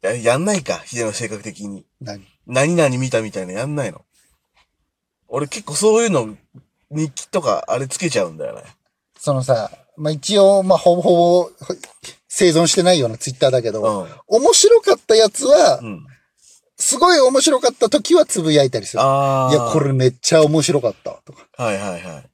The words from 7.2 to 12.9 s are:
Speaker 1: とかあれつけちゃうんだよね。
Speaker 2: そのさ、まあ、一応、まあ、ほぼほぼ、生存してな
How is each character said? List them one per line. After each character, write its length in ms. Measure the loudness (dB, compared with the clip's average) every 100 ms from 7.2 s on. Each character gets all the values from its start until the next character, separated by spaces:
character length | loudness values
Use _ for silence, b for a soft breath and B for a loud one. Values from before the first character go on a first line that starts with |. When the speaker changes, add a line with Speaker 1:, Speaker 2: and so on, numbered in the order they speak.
| -8
Speaker 1:
と 140 | -4
か 200 | -2 -2 -2
あ 100 | -6
れ 100 | -6
つ 120 | -6
け 100 | -4
ち 100 | -2
ゃ 40 |
う 80 | -4
ん 60 | -6
だ 100 | -12
よ 80 | -12
ね。 80 | -20 _ _ _ _ _
Speaker 2:
そ 120 | -4
の 100 | -4
さ、 260 | 0 -2 -2 -12 _ -8
ま 140 | -6
あ、 20 |
一 280 | -6 -2 4
応、 240 | 4 4
ま 100 | 2
あ、 40 | 2
ほ 160 | 4 2
ぼ 80 |
ほ 400 | 2 4 4 2
ぼ、 80 | 0 _ -14 -14 -14 _ B B _
生 220 | 0 2
存 160 | 4 2
し 80 |
て 80 | 2
な 120 | 2